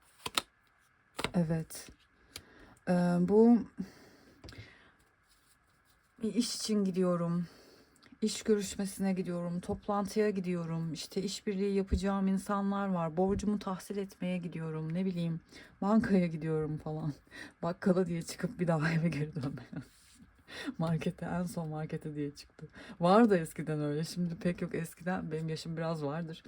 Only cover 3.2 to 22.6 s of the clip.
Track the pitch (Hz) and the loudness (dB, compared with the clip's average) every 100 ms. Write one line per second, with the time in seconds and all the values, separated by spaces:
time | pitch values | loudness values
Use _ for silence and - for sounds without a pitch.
3.2 | 180 214 233 233 - - - - - - | 6 8 10 8 4 -8 -10 -12 -20 -20
4.2 | - - - - - - - _ _ _ | -20 -20 -20 -18 -20 -20 -20 _ _ _
5.2 | _ _ _ _ _ _ _ _ _ - | _ _ _ _ _ _ _ _ _ -4
6.2 | 220 196 226 - - 208 190 180 180 175 | 0 0 0 -4 0 2 2 2 2 2
7.2 | 170 175 170 - - - - _ - - | 2 0 -2 -10 -20 -20 -20 _ -20 -4
8.2 | 214 - - 208 196 - 196 - 190 185 | -4 -2 2 2 2 -4 -6 -2 0 0
9.2 | 175 175 175 175 - 202 - 202 196 214 | -2 -4 -4 -4 -4 -4 -2 -2 0 2
10.2 | 214 196 180 175 165 165 165 143 - 196 | 2 0 -2 -2 -2 -4 -4 -6 -6 -4
11.2 | 196 - 220 190 202 196 196 185 196 196 | -4 -4 -4 -2 0 0 2 0 2 2
12.2 | 190 190 - 202 196 202 196 180 165 160 | 2 0 0 0 0 0 0 0 0 0
13.2 | 190 196 202 202 190 185 - 202 196 - | 2 2 0 -2 -2 -6 -6 -6 -8 -6
14.2 | 180 180 170 160 160 156 160 170 190 175 | -4 -4 -6 -8 -6 -6 -4 -2 -2 0
15.2 | 170 160 - - - - 190 220 - 196 | -2 -4 -8 -20 -20 -2 4 4 6 6
16.2 | 170 160 160 156 151 156 156 156 156 - | 4 0 -2 0 -2 -4 -6 -4 -4 -6
17.2 | _ - - - 170 175 202 180 175 170 | _ -18 -18 -6 -6 0 2 4 2 -2
18.2 | - - 180 - 170 160 160 165 165 143 | -6 -6 -6 -2 2 2 2 2 2 0
19.2 | 151 151 139 - - - - - - - | -4 -4 -6 -6 -10 -14 -14 -20 -20 -20
20.2 | - _ - - 285 - 165 160 175 - | -20 _ -18 -10 -8 -4 -2 0 -2 -6
21.2 | 165 175 175 170 156 156 156 156 156 147 | -6 -4 -4 -6 -6 -6 -6 -8 -8 -6
22.2 | 143 143 - - | -6 -8 -20 -20